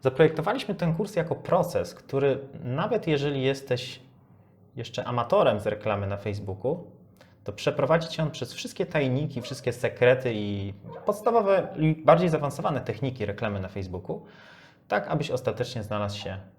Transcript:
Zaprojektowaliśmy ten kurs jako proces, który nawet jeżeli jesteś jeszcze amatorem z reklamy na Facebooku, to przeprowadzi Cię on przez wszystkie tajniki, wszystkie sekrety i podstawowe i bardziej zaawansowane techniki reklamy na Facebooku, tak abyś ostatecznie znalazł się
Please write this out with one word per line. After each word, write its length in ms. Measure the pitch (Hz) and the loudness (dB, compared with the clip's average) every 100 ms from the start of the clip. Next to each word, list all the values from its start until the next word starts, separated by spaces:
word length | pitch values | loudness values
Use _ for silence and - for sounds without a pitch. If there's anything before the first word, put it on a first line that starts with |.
Zaprojektowaliśmy 720 | 131 127 156 - 156 247 - 190 | 0 6 4 4 -2 -2 -2 -2
ten 200 | 170 160 | 0 0
kurs 200 | 202 - | 0 -2
jako 200 | 160 - | -2 -4
proces, 600 | - 175 175 - 87 - | 2 2 2 0 -2 -8
który 440 | - 135 139 131 - - | -4 2 2 2 -4 -10
nawet 440 | 120 131 208 220 - | -4 -2 0 0 2
jeżeli 360 | 147 143 139 | 2 2 0
jesteś 600 | 131 135 - 123 - - - - _ - - _ - - | 0 0 -2 -4 -4 -12 -20 -20 _ -20 -20 _ -20 -12
jeszcze 300 | 117 - - | -8 -6 -2
amatorem 540 | 120 117 196 147 107 | -2 2 4 6 4
z 80 | 104 | 0
reklamy 400 | 104 - 101 98 | -2 -2 -2 -2
na 100 | 101 | -4
Facebooku, 720 | 110 101 101 - 127 170 - - - - - - | -4 -6 -6 -4 -4 -4 -6 -20 -20 -20 -20 -16
to 100 | - | -12
przeprowadzi 540 | - - 143 143 160 165 | -4 -2 0 2 2 0
Cię 160 | - | -4
on 80 | 156 | -4
przez 220 | - 120 | -4 -10
wszystkie 320 | - 247 - 180 | -8 -12 -6 -4
tajniki, 560 | 156 135 127 151 127 | 0 0 0 -2 -4
wszystkie 320 | - 131 - | -8 -4 -4
sekrety 600 | 117 117 - 123 127 127 | -2 -2 4 6 6 2
i 400 | 107 104 101 101 101 - - - | -2 -2 -4 -4 -10 -14 -8 -2
podstawowe 640 | 214 226 233 202 190 - - | 0 4 4 4 2 2 2
i 260 | 156 156 - | 2 4 6
bardziej 240 | 165 180 | 6 6
zaawansowane 520 | 156 143 139 196 139 | 2 -2 -2 -2 -2
techniki 440 | - 107 139 127 101 | -2 -2 -2 -2 -4
reklamy 340 | 101 113 101 | -2 -2 -2
na 80 | 92 | -4
Facebooku, 580 | - 92 90 - 165 - - - - - _ _ | -6 -6 -8 -6 -8 -8 -20 -20 -20 -20 _ _
tak 200 | 208 - | -2 0
abyś 240 | 156 - | -2 0
ostatecznie 520 | 123 - 107 123 - | -2 -2 -2 -4 -4
znalazł 340 | 101 104 104 101 | -4 -2 -2 -4
się 200 | 98 95 - | -8 -10 -12